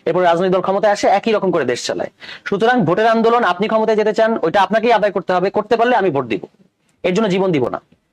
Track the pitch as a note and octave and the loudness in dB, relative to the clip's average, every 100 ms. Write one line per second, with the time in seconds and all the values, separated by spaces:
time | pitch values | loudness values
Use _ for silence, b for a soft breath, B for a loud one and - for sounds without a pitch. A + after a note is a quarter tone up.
0 | b E3+ F3+ E3+ F#3+ F#3 E3+ G3 G#3 G3+ | b 0 2 2 2 0 0 0 0 2
1 | B3 G3 A3+ G#3 F#3+ E3 B2+ A#2+ - - | 2 0 2 0 0 -2 -2 -4 -4 -6
2 | - - B B - G3+ A3+ B3 D#3+ F3+ | -8 -12 B B -6 -2 0 2 0 2
3 | A3+ A3+ A3+ A#3+ G#3 F3+ G3+ A3 A3 G#3+ | 2 2 2 2 2 -2 -2 0 0 0
4 | G#3+ G#3 A3 A3+ E3 G3+ F#3 A3 A3 A3 | 0 2 0 0 0 0 2 2 2 2
5 | G3+ F#3+ F3 F3+ F#3 G#3 G#3 A#3 A#3 A#3+ | 2 -2 -2 -2 -2 -2 -2 0 2 2
6 | F#3+ C#3 B2 G2+ - _ _ _ _ _ | 0 -2 -4 -6 -8 _ _ _ _ _
7 | F3 F#3 G#3+ F#3 F#3+ D#3 A2+ F2+ - _ | -4 0 0 0 0 0 -2 -6 -12 _
8 | _ | _